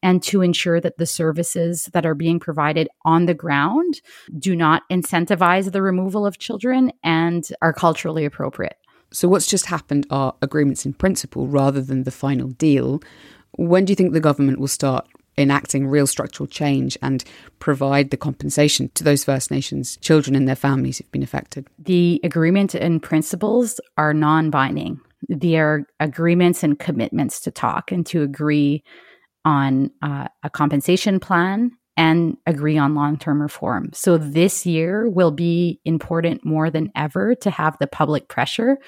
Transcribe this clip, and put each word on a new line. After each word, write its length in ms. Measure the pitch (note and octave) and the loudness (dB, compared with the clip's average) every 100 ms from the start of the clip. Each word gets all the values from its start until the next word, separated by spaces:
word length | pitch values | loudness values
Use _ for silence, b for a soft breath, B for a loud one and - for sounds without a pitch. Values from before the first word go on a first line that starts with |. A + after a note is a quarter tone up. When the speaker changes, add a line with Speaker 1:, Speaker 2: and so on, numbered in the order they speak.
Speaker 1:
and 220 | F#3 F3+ | 2 2
to 180 | - G3+ | 2 2
ensure 400 | F3+ E3+ F3+ E3+ | 2 0 0 0
that 160 | E3+ - | -2 -4
the 100 | E3 | -4
services 840 | - D#3+ D#3 E3+ F3 E3+ E3+ - | -2 -2 -2 -4 -2 -2 -4 -4
that 140 | F3 D#3+ | -2 0
are 80 | |
being 240 | D3+ E3 E3+ | 0 0 0
provided 500 | - D3+ D3 D#3 - _ | -2 -2 0 0 -2 _
on 220 | D#3+ E3 F3 | 2 4 4
the 80 | |
ground 640 | D#3+ E3 C#3+ D3+ C4 F4+ C#4+ B B B D#3+ | 0 0 0 2 0 -2 -4 B B B -6
do 160 | F#3+ | -2
not 300 | E3+ D#3+ D#3+ - | 2 4 4 2
incentivize 800 | F#3 - E3+ E3+ F#3 F3+ F#3 G3 | -2 0 0 0 2 4 2 0
the 100 | G3 | -2
removal 420 | F#3+ F#3 F#3 G#3 | 0 0 -2 -2
of 140 | G3+ F3+ | -4 -4
children 540 | - G#3 B3 B3+ B3+ - | -8 -4 0 2 2 0
and 460 | E3 E3 E3+ E3+ D3+ - | 0 2 2 -2 -6 -10
are 100 | E3 | -10
culturally 520 | - E3+ D#3 D#3+ D#3 | -2 0 0 -4 -4
appropriate. 520 | D3 - - - - - _ b b | -4 -4 -8 -6 -10 -10 _ b b
Speaker 2:
So 160 | - F3+ | 0 2
what's 180 | F#3+ - | 4 2
just 200 | G3 - | -2 -2
happened 420 | E3+ - C#3+ C#3 | -6 -2 -2 -2
are 240 | C3+ C3 - | -2 -2 -4
agreements 420 | C3+ D3+ C#3+ B2+ | -4 0 0 0
in 80 | C#3 | -6
principle 540 | - F#3+ - - C#3 C3+ | -2 -2 -2 -6 -6 -2
rather 340 | C#3+ C#3 C#3 | 0 2 0
than 220 | C3 C3 | -2 -4
the 80 | C3 | -4
final 380 | - C#3 C3+ C3 | -4 -2 -2 -4
deal. 520 | B2 D#3 C#3 B2+ C#3+ B B B B B | 0 2 2 2 -4 B B B B B
When 320 | - E3+ F#3 | -4 2 4
do 80 | G3 | 4
you 20 | |
think 180 | G3 F#3 | 2 2
the 60 | D#3+ | 2
government 400 | D#3 C#3+ C#3 C3+ | 2 2 2 0
will 80 | C3+ | -4
start 400 | - C#3 B2+ - _ _ - | -2 -2 -2 -6 _ _ 0
enacting 480 | C#3 C#3 - C#3 C3+ | 2 2 0 -2 2
real 220 | C#3+ C#3 | 2 2
structural 400 | - C3+ - D3 | 0 -6 -8 -10
change 500 | - D3 C#3 C3+ - | -4 0 0 -2 -4
and 220 | C3+ C3 - B B - | -4 -4 -6 B B -8
provide 500 | - C3+ C#3 C#3 C#3 | -2 0 2 2 0
the 60 | C3+ | -2
compensation 720 | D3+ C3+ C#3+ C#3+ D3 - C3 | -4 -6 -4 2 2 2 -4
to 100 | - | -2
those 180 | D3+ C#3+ | 0 2
First 300 | - C3+ - | 0 -2 -2
Nations 460 | C#3 - C#3 B2+ - | -4 -4 -6 -8 -4
children 360 | - D#3 C#3 | 2 2 4
and 140 | C3+ C3 | 2 0
their 80 | C3 | 0
families 420 | C#3 C3+ C3 B2+ | 0 0 -2 -6
who've 140 | - | -8
been 100 | C#3 | -8
affected? 460 | C3+ C3+ - - C3+ _ | -6 -8 -10 -14 -16 _
Speaker 1:
The 420 | D#3+ F3+ F3 F3 | 0 2 4 2
agreement 500 | F3 E3 D#3+ G3 G3 | 0 0 2 2 2
in 240 | - E3+ D#3+ | 0 0 0
principles 840 | - D#3 D3+ F3+ G#3+ A#3+ A#3 - - - | 0 -2 0 -2 0 2 0 -4 -8 -2
are 160 | D3+ | 2
non-binding. 880 | D3+ D3+ D#3+ D#3 D3 C3+ D3 D3+ C3+ _ _ - | 2 4 4 2 0 0 -2 -6 -10 _ _ -8
They 300 | E3 E3+ D#3+ | -2 0 2
are 280 | D3+ D3+ C#3 - | 2 0 -4 -4
agreements 640 | D3+ C3+ E3+ F3 F3 F3 | -4 0 2 4 4 2
and 120 | D#3 C#3+ | 0 0
commitments 640 | - - A2+ A#2+ C3 - | -2 -4 -2 -2 -2 -4
to 100 | - | -10
talk 400 | - - - - | -4 -4 -4 -4
and 120 | F3+ E3 | -6 -2
to 160 | F3 | -2
agree 600 | D3 C#3 D3+ D3+ C#3+ D3 b b b b b _ | -2 -2 0 2 2 0 b b b b b _
on, 480 | D#3 C#3+ C3+ C3 C#3 - | 0 2 2 2 0 -4
uh, 240 | D3 C#3 C3 _ | -6 -6 -8 _
a 80 | D3 | -8
compensation 680 | - D3 D3 D#3 F#3 G#3+ F#3+ | -2 0 0 2 0 2 -2
plan 500 | - F3 F3+ G3+ A#3+ - _ - | 0 0 0 0 -2 -4 _ 0
and 400 | E3 E3+ E3 - | 2 4 2 -2
agree 320 | - D3 D3+ D3+ | -4 -2 0 2
on 200 | C#3+ D3+ | 2 0
long-term 440 | D3 D3+ D#3 D3 | 0 -2 -2 -2
reform. 480 | D3 - - G#2+ - | -2 -4 -4 -4 -6
So 260 | - - E3+ | -4 2 2
this 480 | D3 D3+ F#3 - F3 | 2 2 2 0 -2
year 420 | D#3+ E3 G3+ A#3 | 0 0 0 0
will 220 | F3+ E3+ | 2 2
be 500 | D3 E3+ E3+ F3 - | 2 0 2 0 -2
important 600 | - D#3+ - E3 E3 D#3+ | -2 -4 -2 -2 -2 -2
more 240 | - D#3 D#3+ | -2 0 0
than 220 | D#3 D#3 C#3+ | -2 -4 -4
ever 400 | D3+ F#3 G#3 B3 | -4 -2 0 0
to 140 | G3+ | -2
have 280 | D#3+ D#3 - | -2 -2 -2
the 80 | C#3+ | -4
public 400 | - D3 D3 - | -2 0 0 -4
pressure. 520 | - C3+ - A#3 C4+ | -4 -2 0 0 0